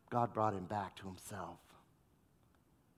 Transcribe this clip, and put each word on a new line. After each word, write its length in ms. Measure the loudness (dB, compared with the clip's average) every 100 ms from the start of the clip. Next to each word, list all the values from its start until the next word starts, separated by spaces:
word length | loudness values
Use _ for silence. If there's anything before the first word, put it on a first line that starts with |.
| -2
God 240 | 2 4 4
brought 180 | 2
him 120 | 2 -2
back 300 | -2 -2 -8
to 100 | -10
himself. 500 | -10 -10 -8 -8 -10 -18 -20 _ _ _ _ _ _ _ _ _ _ _